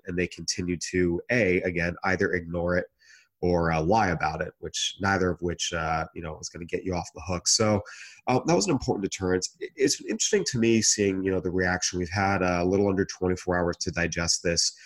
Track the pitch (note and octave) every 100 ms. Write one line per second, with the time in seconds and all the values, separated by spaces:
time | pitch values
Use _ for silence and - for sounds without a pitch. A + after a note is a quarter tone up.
0 | - F2+ F2 - E2 - F2+ F2 - F#2
1 | F2+ E2+ - B2 F#2+ F2+ F#2 E2+ E2+ F2
2 | G2 F#2 G2+ F2+ E2+ E2+ F2 F2 - _
3 | _ - _ - F2+ F2 E2 D#2+ D#2 A2
4 | G2 D#2 D#2 D#2+ F2 - E2+ - - -
5 | G2 F#2+ F2+ E2 F2 E2 - E2+ D#2+ D#2
6 | D#2 - E2 D#2 - E2 E2+ F2+ F2+ F2+
7 | - - E2+ F2 - - G#2+ G2+ - -
8 | - - - B2+ D#3 F3 G3+ C#3 - G#2
9 | F#2+ - F#2 F#2 - - - - D3 -
10 | - A3 - G#3 F3+ A#2+ A2+ A2+ A2 -
11 | G2+ F#2+ F#2+ F#2 F2+ F2+ F#2 F2+ - F2+
12 | F2 G2 G2 G2 F2+ F2 F2+ G2 G2+ F#2+
13 | F#2+ - F#2 F2+ - F2+ F2 E2+ - E2
14 | E2+ E2 E2+ - F2+ E2 - -